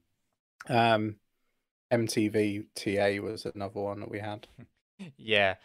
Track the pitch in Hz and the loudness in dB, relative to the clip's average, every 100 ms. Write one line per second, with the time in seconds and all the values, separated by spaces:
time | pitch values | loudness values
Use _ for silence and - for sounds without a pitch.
0 | _ _ _ _ _ - - 120 117 110 | _ _ _ _ _ -14 0 2 4 4
1 | 107 104 _ _ _ _ _ _ - 120 | 0 -8 _ _ _ _ _ _ -2 0
2 | 110 - 107 107 104 101 - - 107 101 | 0 0 2 2 0 -2 -8 -8 -2 2
3 | 101 101 101 110 - 104 98 101 101 101 | 2 0 -4 -8 -10 -8 -8 -4 -6 -6
4 | 101 104 104 107 - - 117 _ _ - | -8 -8 -8 -10 -14 -20 -20 _ _ -18
5 | 180 - 113 104 98 92 | -18 -10 2 4 4 0